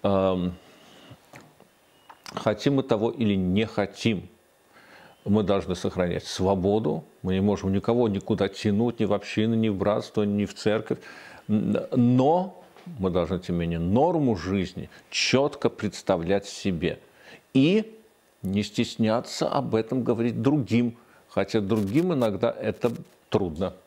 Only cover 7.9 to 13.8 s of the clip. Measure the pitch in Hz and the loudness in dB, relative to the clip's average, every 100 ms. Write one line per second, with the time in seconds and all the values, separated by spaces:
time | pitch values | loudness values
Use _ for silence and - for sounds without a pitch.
7.9 | 120 117 98 - 104 98 - 110 101 120 | 2 2 0 -2 0 0 0 0 2 0
8.9 | 117 104 101 - - 110 113 110 98 101 | 0 0 0 -2 -2 0 2 0 0 0
9.9 | 110 - - 104 104 98 - 107 107 107 | 0 -2 -2 0 0 -2 -2 -2 -2 -2
10.9 | - - - - - - 107 - 104 - | -8 -8 -20 -20 -18 -2 0 0 -2 0
11.9 | 127 120 127 135 175 190 - - - - | 2 4 4 4 2 0 -10 -20 -20 -18
12.9 | 147 92 87 82 92 - 87 85 85 | -4 0 0 0 -2 -2 -2 -2 -2